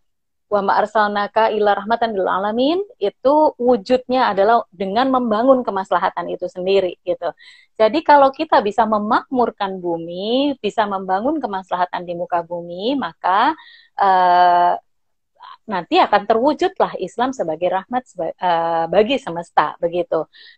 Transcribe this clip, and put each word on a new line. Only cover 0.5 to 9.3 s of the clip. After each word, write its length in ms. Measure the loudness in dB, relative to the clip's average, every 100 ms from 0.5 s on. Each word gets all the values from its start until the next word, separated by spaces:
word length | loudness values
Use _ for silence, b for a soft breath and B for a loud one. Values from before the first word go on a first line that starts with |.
| -2
ma 160 | 0 0
arsalnaka 680 | 0 0 0 -2 -2 0 0
illa 220 | 2 0 0
rahmatan 380 | -2 -2 -2 -2
lil 120 | -2
alamin," 500 | -2 -2 0 0 0 -4 -6
itu 340 | -6 -2 2 4 2 2
wujudnya 680 | 0 0 2 -2 0 0 0
adalah 320 | 2 4 2 0
dengan 380 | -8 -4 0 0
membangun 480 | 0 0 2 2 2 0
kemaslahatan 640 | -6 -2 -2 -2 -4 -8
itu 140 | -8 -8
sendiri, 480 | -6 0 0 0 -4
gitu. 300 | -6 -6 -6 b b b b 0
Jadi 200 | 0 2 6
kalau 240 | 6 6
kita 300 | 2 0 2
bisa 220 | 2 0 0
memakmurkan 920 | 0 0 -2 -2